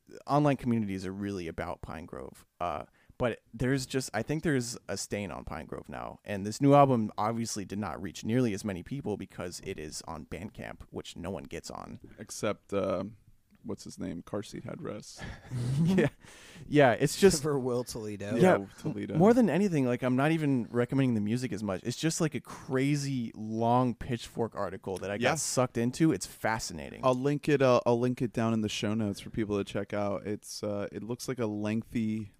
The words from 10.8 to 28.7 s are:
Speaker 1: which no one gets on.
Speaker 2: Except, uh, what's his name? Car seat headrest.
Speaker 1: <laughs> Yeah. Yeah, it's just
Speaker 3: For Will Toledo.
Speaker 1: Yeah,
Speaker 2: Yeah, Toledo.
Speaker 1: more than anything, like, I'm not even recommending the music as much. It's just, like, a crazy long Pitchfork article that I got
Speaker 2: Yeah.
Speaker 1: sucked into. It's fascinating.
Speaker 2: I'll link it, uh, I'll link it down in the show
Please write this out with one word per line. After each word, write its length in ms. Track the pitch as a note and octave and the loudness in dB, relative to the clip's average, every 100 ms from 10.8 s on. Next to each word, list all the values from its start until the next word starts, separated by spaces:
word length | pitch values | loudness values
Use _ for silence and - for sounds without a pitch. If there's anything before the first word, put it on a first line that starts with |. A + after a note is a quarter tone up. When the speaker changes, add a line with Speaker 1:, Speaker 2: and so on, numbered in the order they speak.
| - | -14
Speaker 1:
which 260 | - - - | -12 -12 -10
no 140 | E2+ | -8
one 140 | F2+ | -8
gets 260 | C2+ E2 - | -8 -12 -10
on. 300 | - - A#2 - - | -12 -12 -16 -18 -18
Speaker 2:
Except, 560 | A2 - G#2+ G2 _ | -14 -4 -4 -4 _
uh, 300 | G2+ F#2+ F#2 G2 A2+ _ - _ _ | -2 0 -2 -4 -12 _ -20 _ _
what's 200 | - G2+ | -12 -10
his 160 | - - | -12 -10
name? 240 | F2+ E2+ | -8 -8
Car 180 | - G2+ | -8 -8
seat 240 | - - - | -8 -10 -10
headrest. 560 | - - G#2 - - - | -10 -10 -10 -12 -14 -12
Speaker 1:
<laughs> 40 | - - B2 A#2+ C3+ | -12 -10 -6 -2 2
Yeah. 240 | E3+ F#3+ D3 - - - - - D3 | 4 4 4 0 -18 -20 -20 -18 2
Yeah, 240 | D3 C3 | 8 8
it's 260 | G#2+ D3 - | 6 2 6
just 220 | G3 E3+ | 6 6
Speaker 3:
For 160 | D3+ C#3+ | 2 0
Will 240 | B2+ A#2+ | 0 -2
Toledo. 520 | A#2+ B2 G#2+ G2+ G2+ A#2+ | -2 -6 -8 -6 -2 6
Speaker 1:
Yeah, 220 | F#3 C3 | 6 6
Speaker 2:
Yeah, 60 | G2 - | 2 -8
Toledo. 340 | G#2 G2+ G2+ D#3 | -6 -4 -2 6
Speaker 1:
more 160 | G3 | 6
than 160 | A#3+ G#3+ | 8 6
anything, 360 | D3+ G#3 D#3+ B2+ | 4 2 2 2
like, 180 | B2 | 2
I'm 120 | B2+ B2+ | 2 2
not 160 | D3 | 4
even 360 | E3 D3+ C3 G#2+ | 4 2 2 0
recommending 460 | A#2+ A#2+ C3+ C3+ A2+ | 0 2 2 4 2
the 60 | |
music 300 | G#2 A#2+ B2+ | 2 0 -2
as 120 | G2+ | -4
much. 180 | G#2 F#2 | -2 -2
It's 140 | - - | -4 -2
just, 240 | D#3 - | 0 2
like, 140 | D#3+ A#2+ | 0 -2
a 40 | |
crazy 920 | - - - C3 C3+ D3 C#3 C3 A2+ - | -10 -14 -4 0 2 0 0 -4 -4 -8
long 600 | A2 A2 A#2 B2 B2+ A2+ | -6 0 4 4 4 0
Pitchfork 580 | - A#2 - - A2+ - | -4 -6 -6 -4 -4 -2
article 420 | G2 F#2 - F#2 | -6 -6 -6 -6
that 100 | F#2+ | -4
I 60 | G#2 | 0
got 40 | |
Speaker 2:
Yeah. 140 | A#2+ D#3 | 0 0
Speaker 1:
sucked 420 | - - B2 A#2 | 0 0 0 0
into. 340 | A#2+ - D#3+ | 0 2 2
It's 140 | B2 - | 2 -4
fascinating. 760 | - A2 A2+ - E2 C#2 - | -4 -2 -2 -4 -8 -10 -2
Speaker 2:
I'll 120 | C3 B2+ | 0 2
link 340 | C#3 C#3+ - | 2 0 2
it, 120 | C#3 | 4
uh, 180 | C3+ B2 A#2+ | 6 6 4
I'll 140 | A#2+ | 2
link 220 | B2+ B2 | 2 0
it 100 | A#2+ | -2
down 220 | - A2+ | 0 0
in 80 | A2+ | 2
the 80 | |
show 240 | G#2 | 0